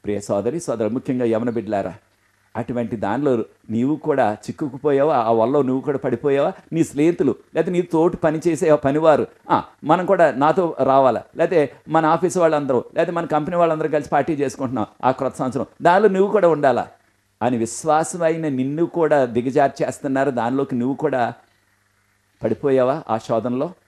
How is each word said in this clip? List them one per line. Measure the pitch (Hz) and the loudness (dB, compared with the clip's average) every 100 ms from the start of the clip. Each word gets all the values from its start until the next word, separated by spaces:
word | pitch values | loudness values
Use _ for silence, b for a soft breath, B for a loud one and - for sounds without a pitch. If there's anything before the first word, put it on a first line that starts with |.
ప్రియ | - 101 | -4 -6
సోదరి, | - 101 107 165 | -2 -2 -2 -6
సోదరు, | - 117 107 | -6 -2 -2
ముఖ్యంగా | 123 135 127 120 | -2 -4 -2 0
యవన | 110 120 | 0 -2
బిడ్డలారా, | 113 104 101 95 92 _ _ _ _ _ - | -6 -4 -4 -4 -10 _ _ _ _ _ -10
అటువంటి | 135 120 117 110 | -6 -6 -6 -4
దానిలో | 101 120 143 120 101 _ - | -4 -2 0 0 -4 _ -6
నీవు | 113 131 151 | -2 -2 -2
కూడా | 156 139 110 | -2 0 0
చిక్కుకుపోయావా? | 104 - - 151 127 151 139 147 139 | -2 -10 -8 -8 -4 0 2 2 2
ఆ | 113 | 2
వలలో | 117 113 147 | 2 2 2
నువ్వు | 131 131 | 0 -2
కూడా | 123 135 | -2 -4
పడిపోయావా? | 135 120 147 139 156 185 B | -4 -2 0 0 0 -4 B
నీ | 160 | -2
స్నేహితులు, | 160 135 160 170 139 104 _ - | -2 2 0 2 0 -2 _ -4
లేకపోతే | 170 | 0
నీ | 180 | -2
తోటి | 175 160 175 180 | 0 2 0 2
పని | 165 156 175 | -2 0 -2
చేసే | 151 170 | 0 2
ఆ | 147 | 2
పనివారు, | 139 147 160 135 113 _ - | 2 2 4 4 0 _ -2
"ఆ, | - - _ | -2 -2 _
మనం | 139 175 175 | 0 0 2
కూడా | 185 160 | 4 4
నాతో | 127 147 170 170 147 | 4 2 2 0 0
రావాలా?" | 131 135 131 107 - 123 | 4 4 4 2 -6 -4
లేకపోతే | 165 175 139 B - | 0 2 0 B -2
మన | 160 156 | 0 2
ఆఫీస్ | 160 180 180 | 2 0 2
వాళ్ళందరూ, | 165 151 139 120 | 2 2 0 -2
లేకపోతే | - - 170 | -2 -4 -2
మన | 170 170 | -4 -2
కంపెనీ | 151 151 175 | -4 -2 0
వాళ్ళందరూ | 170 156 156 | 0 0 -2
కలిసి | 151 143 | -2 0
పార్టీ | 151 139 | -2 0
చేసుకుంటున్నాం | 147 135 135 131 120 104 _ | -2 -4 -4 -6 -4 -6 _
ఆ | 123 | -2
క్రొత్త | - 131 - | 0 -4 -4
సంవత్సరం, | 131 123 107 _ | -6 -4 -8 _
దానిలో | 165 185 214 | 4 6 4
నువ్వు | 190 202 | 4 2
కూడా | 208 175 | 4 4
ఉండాలా | 151 143 117 85 _ _ _ _ _ | 4 2 2 -4 _ _ _ _ _
అని | 117 123 | 0 0
విశ్వాసమైన | 113 - 160 151 160 180 165 165 156 | -2 -4 0 0 0 -2 -2 0 -4
నిన్ను | 131 131 151 165 | -2 -4 -2 -2
కూడా | 175 156 147 127 | 0 2 2 2
దిగజార్చేస్తున్నారు, | 117 123 139 139 - 131 - 143 135 139 | 0 0 2 0 0 -6 -4 -4 0 0
దానిలోకి | 120 113 135 135 127 | -2 -2 -2 -4 -2
నువ్వు | 123 131 | -4 -2
కూడా | 151 131 117 123 _ _ _ _ _ _ _ _ _ _ | -2 -2 -2 -4 _ _ _ _ _ _ _ _ _ _
పడిపోయావా | - 113 143 131 127 151 - | -4 -2 0 2 2 -2 -4
ఆ | 110 | -6
శోధనలో? | - 113 120 123 165 - | -2 -4 -2 -4 -6 -10